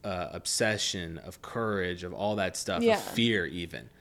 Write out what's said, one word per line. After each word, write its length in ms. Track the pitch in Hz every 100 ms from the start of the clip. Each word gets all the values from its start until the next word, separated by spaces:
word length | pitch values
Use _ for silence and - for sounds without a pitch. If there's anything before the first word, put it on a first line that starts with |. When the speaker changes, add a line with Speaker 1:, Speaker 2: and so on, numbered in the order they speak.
Speaker 1:
uh, 260 | 104 92 87
obsession, 840 | 85 - - 113 104 - 98 85 82
of 240 | - -
courage, 600 | - 120 110 101 90 90
of 100 | 90
all 220 | - 101 107
that 180 | 92 -
stuff, 280 | - 95
Speaker 2:
Yeah. 120 | 233 208
Speaker 1:
of 60 |
fear 440 | - 117 117 107 80
even. 440 | 87 85 67 58 -